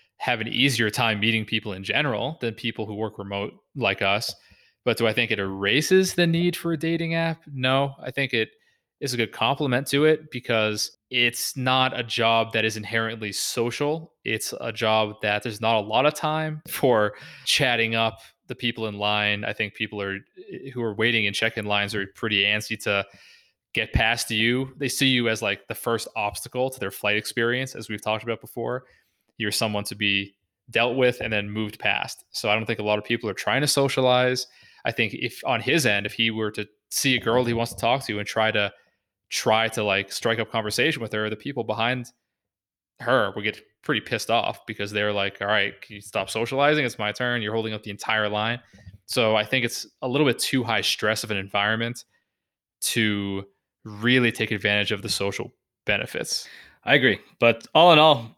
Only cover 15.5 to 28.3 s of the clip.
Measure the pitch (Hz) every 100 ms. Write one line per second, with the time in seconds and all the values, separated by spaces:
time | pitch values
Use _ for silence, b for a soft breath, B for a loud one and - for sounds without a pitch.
15.5 | 104 113 113 104 110 143 151 156 156 156
16.5 | 151 - - 131 117 104 - B B -
17.5 | - 139 117 113 113 113 110 - _ _
18.5 | 127 120 117 110 101 104 104 104 104 107
19.5 | 107 107 - 107 104 98 98 - - 220
20.5 | 185 139 120 117 101 113 117 104 - 113
21.5 | 113 104 104 101 107 98 - 113 104 101
22.5 | 107 107 107 - 101 98 b b b b
23.5 | b _ - 110 - 113 117 - 110 113
24.5 | 123 135 - 139 - 135 127 117 107 107
25.5 | 98 - 113 - 117 - - 104 98 -
26.5 | 127 131 135 98 - 104 104 - - 117
27.5 | 123 131 101 - 107 - 110 117